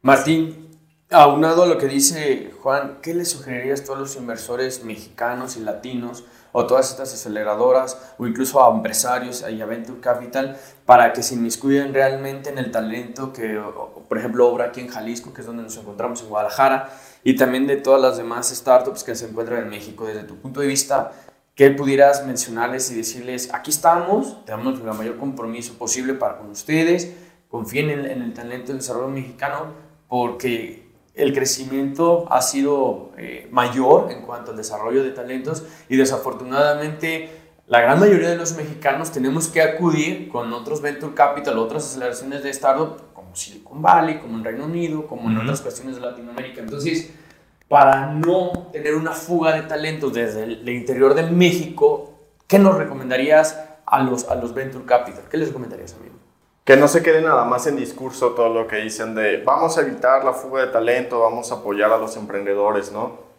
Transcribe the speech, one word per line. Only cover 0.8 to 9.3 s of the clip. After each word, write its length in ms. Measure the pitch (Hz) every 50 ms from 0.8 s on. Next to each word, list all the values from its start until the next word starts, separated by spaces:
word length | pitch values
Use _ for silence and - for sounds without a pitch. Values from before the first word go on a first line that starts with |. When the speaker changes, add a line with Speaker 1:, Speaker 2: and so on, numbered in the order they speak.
| _ _ _ _ _ _
Speaker 1:
aunado 540 | - 170 147 143 143 147 160 160 165 170 180
a 20 |
lo 100 | 180 165
que 120 | - 143 135
dice 680 | 135 139 139 - 170 160 151 143 131 - - - - - -
Juan, 340 | 135 135 143 139 139 139 - -
¿qué 100 | 165 170
le 140 | 175 175
sugerirías 580 | 170 - 139 117 131 127 123 123 135 139 135 139
tú 80 | - 135
a 60 | 135
los 180 | 139 135 -
inversores 680 | 135 123 120 117 110 - - 120 123 131 127 127 - 117
mexicanos 760 | 113 110 107 - - - - 120 120 123 123 127 127 - 117
y 20 |
latinos 640 | 110 107 101 104 - 123 127 120 120 120 - - - - _ _ _ _ _
o 140 | - 123
todas 240 | 123 123 131 131 131
estas 220 | - - 135 135 -
aceleradoras 1000 | 110 - 117 104 107 107 107 104 107 120 127 127 131 131 127 - - - - -
o 100 | _ 120
incluso 380 | 120 113 117 131 131 - 143 127
a 100 | 120 110
empresarios 720 | 110 - 107 107 - - 123 123 123 123 123